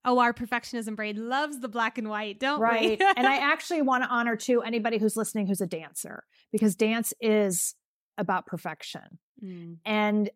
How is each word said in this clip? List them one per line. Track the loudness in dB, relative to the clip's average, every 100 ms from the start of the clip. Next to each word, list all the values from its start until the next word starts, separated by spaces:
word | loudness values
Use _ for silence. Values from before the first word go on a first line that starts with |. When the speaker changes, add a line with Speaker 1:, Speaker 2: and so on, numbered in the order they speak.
Speaker 1:
Oh, | 0 4
our | 4
perfectionism | 0 -4 -6 -4 -8 -6 -6
brain | -6 -6 -4
loves | -2 -2 -6
the | -6
black | -4 -2 -4
and | -6
white, | -6 -6 -4
don't | -2 2
we? |
Speaker 2:
Right. | 2 2 2 4 4 4
And | 4
I | 4
Speaker 1:
<laughs> | 2
Speaker 2:
actually | 0 0 0
wanna | 2 2 2
honor | 0 0 -2
too | 2 2
anybody | 2 0 0 2
who's | 2 0
listening | -2 -2 0
who's | 0
a | -2
dancer, | -4 -8 -12 -12 -12 -16 _ _
because | 2 2
dance | 4 2 2 -2 -2
is | 2 4 4 0 -2 -6 _ _ _ -6
about | -2 -2 -4
perfection. | -8 -8 -8 -12 -14 -16 -20 _ _
Speaker 1:
Mm. | -14 -12 -14 -10
Speaker 2:
And, | -2 0 2 2 0